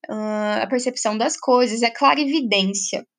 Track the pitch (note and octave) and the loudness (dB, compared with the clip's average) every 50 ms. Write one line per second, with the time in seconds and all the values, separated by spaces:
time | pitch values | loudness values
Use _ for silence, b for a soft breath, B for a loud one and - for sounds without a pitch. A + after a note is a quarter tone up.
0 | - - G#3+ G#3+ G#3+ G#3+ G#3+ G#3+ G#3 G#3 G#3 G#3 A3 G3 B3+ B3 B3 B3+ B3 - | -10 -8 -6 -6 -4 -4 -2 -2 -2 0 0 0 0 0 -2 -2 -2 -2 -6 -2
1 | - A3 G#3+ G#3+ A#3 D4+ D#4 - - - B3+ B3 B3 A3+ G#3+ A#3 A#3 A#3 A#3 - | -4 -2 0 0 0 -2 -2 -2 0 2 4 4 4 2 2 0 0 0 0 2
2 | C#4+ C4 - C#4 D4+ C4+ D4 D#4+ C4+ A3 G#3 G3 F#3+ F#3+ G3 - - - - - | 4 4 4 4 2 0 0 0 0 2 2 2 2 0 -2 -4 -6 -4 -6 -8
3 | - _ _ | -8 _ _